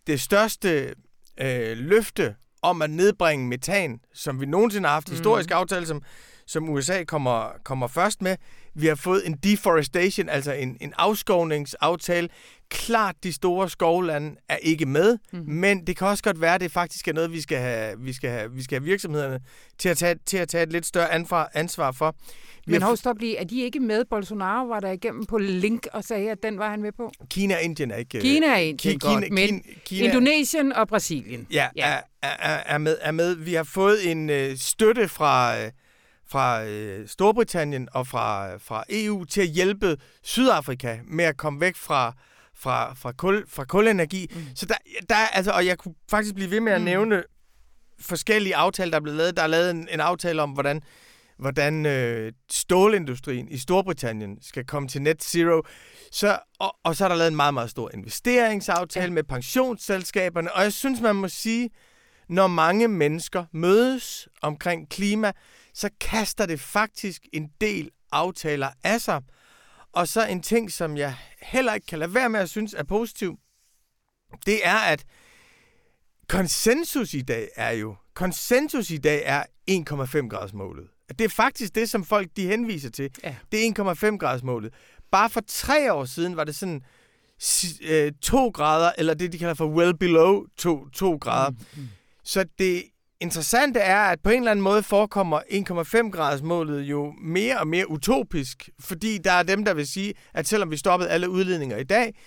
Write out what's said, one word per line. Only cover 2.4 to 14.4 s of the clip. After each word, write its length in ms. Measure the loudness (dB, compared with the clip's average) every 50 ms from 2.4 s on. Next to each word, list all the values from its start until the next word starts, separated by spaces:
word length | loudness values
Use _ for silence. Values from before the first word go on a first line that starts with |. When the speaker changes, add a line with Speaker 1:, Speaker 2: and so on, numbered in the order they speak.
| _ _ _ _ 0
Speaker 1:
om 200 | 0 2 2 0
at 80 | -2
nedbringe 580 | 2 4 4 4 4 4 2 2 2 2 0 -2
metan, 520 | -4 -4 -4 -2 0 0 0 -2 -6 -10 _ _ -16
som 260 | -10 -8 -6 -6 -4
vi 60 | -4
nogensinde 420 | 0 4 4 4 4 2 2 2 2
har 60 | 2
haft. 140 | 0 0 -4
Speaker 2:
Mhm. 60 | -4
Speaker 1:
Historisk 360 | 0 2 4 4 4 2 0
aftale, 360 | 0 0 0 0 -2 -4 -4
som, 160 | -4 -6 -8 -10 -14 -20 -20 -20 -20 -20 -20 _
som 220 | -6 -6 -4 -2 -2
U 120 | -2 -2
S 100 | 0 0
A 140 | -2 -2 -2
kommer, 440 | -2 -4 -2 0 2 0 0 -2 -4 -8 -12 -10
kommer 220 | -6 -4 -4 -4
først 360 | -2 0 2 2 2 0 0 -2
med. 140 | -2 -2 -4 -6 -16 -20 -20 -18 -14 -4
Vi 120 | 0 2
har 80 | 2 2
fået 320 | 2 2 2 2 2 2
en 100 | 0 -4
deforestation, 920 | 0 2 2 2 4 4 4 4 4 2 2 0 2 2 2 2 0 -2 -2
altså 240 | -2 -2 -2 -2 -4
en, 240 | -4 -4 -6 -8 -8
en 120 | -12 -8 -2 0 2 2 2 0 0 2 2 2 2 2
afskovningsaftale. 800 | 0 -2 -4 -6 -6 -2 0 0 0 0 -2 -2 -2 0 -2 -4 -8 -14 -20 -20 -20 _ _ -10
Klart, 440 | -10 -8 -2 0 2 2 2 2 -2 -4 -6
de 100 | -8 -6
store 380 | -2 0 0 2 2 0 -2
skovlande 640 | -2 0 2 4 4 4 2 0 -2 -2 -4 -6 -10 -10